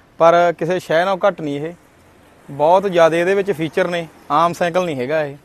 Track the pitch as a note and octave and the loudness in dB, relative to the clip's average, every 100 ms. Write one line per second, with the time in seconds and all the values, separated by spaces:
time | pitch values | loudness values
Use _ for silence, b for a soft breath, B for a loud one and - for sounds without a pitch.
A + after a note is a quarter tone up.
0 | b - E3 E3+ F3 E3 E3 F3+ - D#3+ | b 2 4 4 2 0 -4 -4 -2 0
1 | F#3 F#3+ G3+ F3+ D#3 C#3+ D#3 F3 _ _ | 0 0 -2 -2 -6 -8 -10 -14 _ _
2 | _ _ _ _ - C#3+ D3+ F#3 G3 E3+ | _ _ _ _ -16 -2 2 2 2 2
3 | E3 E3 F3 G3 G3 D3+ D#3+ - F3 F3 | 4 4 0 0 -2 -4 -4 -2 -2 -4
4 | E3 - - D3 E3+ E3+ F3 E3+ F3+ C#3 | -8 -14 -4 0 0 0 -2 -2 -2 -4
5 | B2 D#3+ D3 C#3+ | -4 -2 -4 -8